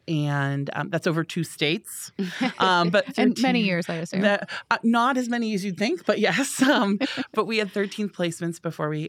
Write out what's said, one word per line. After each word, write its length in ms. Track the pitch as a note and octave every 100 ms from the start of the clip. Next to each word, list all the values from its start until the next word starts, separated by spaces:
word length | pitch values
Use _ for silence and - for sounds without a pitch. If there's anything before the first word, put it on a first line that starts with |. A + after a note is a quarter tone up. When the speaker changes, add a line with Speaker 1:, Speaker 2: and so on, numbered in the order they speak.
| -
Speaker 1:
And, 600 | D#3 D3 C#3+ C#3 C#3 C#3
um, 160 | - D3
that's 180 | D#3+ F3+
over 140 | D#3+
two 180 | D#3+ F3
states. 680 | D#3 - D3+ D#3+ - - - -
Speaker 2:
<laughs> 400 | F#3 - B3+ -
Speaker 1:
Um, 320 | F#3+ F3+ F3
but 160 | G3 - -
Speaker 3:
And 180 | B3+ F#3+
many 160 | B3+ A#3+
Speaker 1:
thirteen 60 | G3+
Speaker 3:
years, 220 | F3 F3
I 40 | E3+
assume. 240 | E3+ F#3+
Speaker 1:
the, 240 | G3+ G3+ F3+ - -
uh, 80 | A#3
not 320 | A#3 A#3 A#3+ B3+
as 100 | A#3+
many 240 | A#3+ A3
as 120 | G3+
you'd 120 | G3 F3+
think, 300 | G#3+ F4 -
but 120 | G#3+
yes. 420 | G#3 F#3 C4+ -
<laughs> 60 | C4+
Um, 260 | C4 G3+ G3 C4 -
Speaker 2:
<laughs> 180 | -
Speaker 1:
but 120 | G#3+ G3
we 120 | A3
had 140 | G3+
thirteen 360 | G#3 G3 - G#3
placements 540 | - F3 E3 E3+ E3
before 260 | E3 D#3+ D3+
we, 200 | D3+